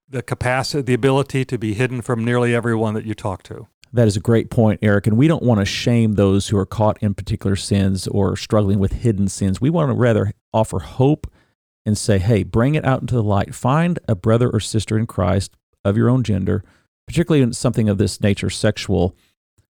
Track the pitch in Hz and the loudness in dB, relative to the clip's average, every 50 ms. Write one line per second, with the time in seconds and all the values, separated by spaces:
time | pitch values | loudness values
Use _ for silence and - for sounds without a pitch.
0 | _ - 127 123 - - 135 - - 123 127 135 123 - - 147 123 120 123 117 | _ -12 -10 -10 -8 -8 -6 -4 -2 -2 -2 -2 -2 -4 -4 -4 -2 0 0 2
1 | 113 135 135 139 139 - - 135 127 - 127 104 113 107 101 107 127 120 127 123 | 2 2 2 2 0 -2 -4 -4 -4 -4 -6 -6 -4 -4 -2 -2 -2 -2 -4 -6
2 | - - 123 113 113 120 120 123 120 120 117 117 110 120 113 110 113 110 107 110 | -4 -4 -4 -2 -2 0 0 2 2 2 0 0 0 0 0 0 0 -2 -4 -4
3 | 95 107 107 - - 104 92 - - - - - 110 _ _ _ _ - - 117 | -6 -8 -8 -6 -6 -6 -6 -6 -10 -16 -16 -16 -16 _ _ _ _ -4 0 2
4 | 117 107 95 104 - - 117 113 - - - 123 110 107 95 - 104 107 101 101 | 4 4 2 0 0 2 2 2 0 0 0 2 2 2 2 2 2 2 2 2
5 | - 113 104 117 143 160 165 - - 123 113 101 95 - - - - 123 120 117 | 2 2 2 4 4 4 2 2 2 2 2 2 2 0 -2 -4 0 0 2 2
6 | 113 110 104 95 101 98 98 98 - - 113 98 95 - - - 107 107 101 - | 2 2 2 2 4 4 4 2 0 0 0 0 0 -2 -2 0 0 0 0 0
7 | 110 104 98 - - - 117 - - 98 98 - - - 101 98 98 95 95 92 | -2 -4 -4 -4 -6 -6 -6 -4 -2 -2 -2 -2 -2 -2 0 2 2 0 0 -2
8 | - - - 101 95 90 95 - - - 113 107 104 98 101 101 95 98 - - | -4 -4 -2 0 0 0 -2 -4 -4 0 0 2 2 2 2 2 0 0 -2 -2
9 | - 120 104 95 101 95 - - 101 95 95 - 117 147 165 170 156 135 110 104 | -2 0 0 0 -2 -2 -2 -2 -2 -2 -2 0 -2 0 0 0 0 0 0 2
10 | 123 120 110 101 101 104 - _ _ - - 110 110 - - - - - - - | 2 2 4 2 0 -2 -4 _ _ -4 -2 -2 -2 0 -4 -8 -8 -6 -2 0
11 | 131 139 156 - - - _ _ _ _ _ _ _ _ _ _ - 110 104 - | 2 2 2 0 -4 -16 _ _ _ _ _ _ _ _ _ _ -4 -2 -2 -2
12 | - - 101 95 87 107 120 98 90 90 - 110 117 139 151 156 - 135 131 117 | 0 0 0 2 2 2 2 2 0 0 0 0 2 2 0 0 0 0 -2 -2
13 | - 120 127 120 104 104 98 101 107 - - - - 123 139 160 170 175 170 - | -2 -2 -2 -2 0 0 0 0 -2 -4 -8 -4 -2 0 0 2 0 0 -2 -4
14 | - - 113 87 - 110 113 117 123 120 - 110 - - - 110 - - 107 110 | -2 -4 -4 -2 0 2 2 2 2 2 0 -2 -4 -2 -4 -4 -2 -2 -2 -2
15 | 117 - - - 95 92 92 98 92 - _ _ _ _ _ _ - 101 101 117 | -2 -2 -2 -2 0 0 0 0 -2 -6 _ _ _ _ _ _ -2 0 2 2
16 | 113 117 127 131 113 113 101 92 95 95 95 98 - _ _ _ _ _ _ _ | 2 2 2 2 0 0 -2 -2 0 -2 -2 -4 -4 _ _ _ _ _ _ _
17 | _ - 113 156 170 - 160 143 127 117 - - - 127 107 123 107 107 98 95 | _ -6 -2 -2 0 2 4 2 2 2 0 -2 -2 -2 0 2 2 2 2 2
18 | 101 98 - - - 101 101 - - 98 - - - 107 - - - - 98 87 | 0 -2 0 0 0 0 0 0 -2 -6 -4 0 -2 -2 -2 -2 -2 -2 0 2
19 | 87 90 - _ _ _ _ _ _ _ _ _ _ _ _ | 2 0 -2 _ _ _ _ _ _ _ _ _ _ _ _